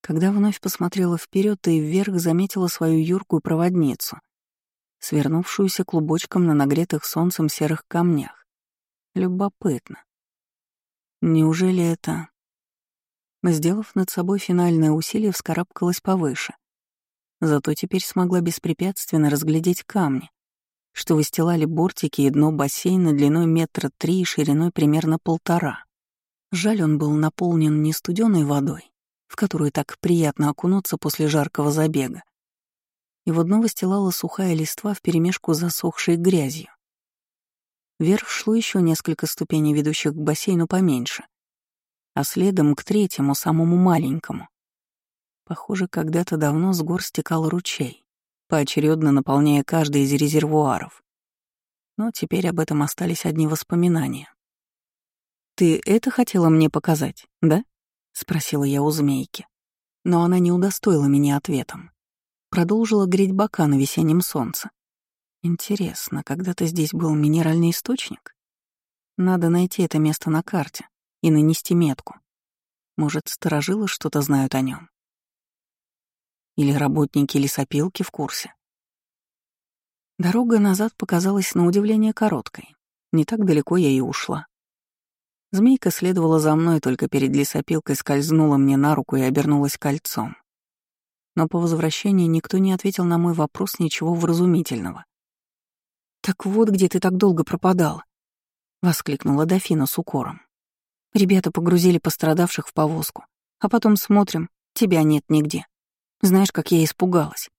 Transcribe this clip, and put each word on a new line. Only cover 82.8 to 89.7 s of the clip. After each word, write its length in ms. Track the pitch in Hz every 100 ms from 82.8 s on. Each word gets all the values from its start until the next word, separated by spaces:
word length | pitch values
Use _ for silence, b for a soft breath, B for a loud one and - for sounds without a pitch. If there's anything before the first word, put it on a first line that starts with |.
| _ _ _
Не 120 | 165
так 200 | 151 220
далеко 320 | 196 151 139 175
я 100 | 156
и 120 | 135
ушла. 460 | 123 127 - 151 156 _ _ _ _ _ _ _ _ _ _
Змейка 380 | 190 233 262 -
следовала 480 | - 180 185 165 160
за 160 | 156
мной, 240 | 156 165 160
только 280 | 131 127 -
перед 260 | 143 135
лесопилкой 640 | 143 143 156 - 160 - 139
скользнула 600 | - 143 151 160 156 139
мне 200 | 139 139
на 180 | 147
руку 220 | 151 135 135
и 60 |
обернулась 540 | 131 139 143 147 143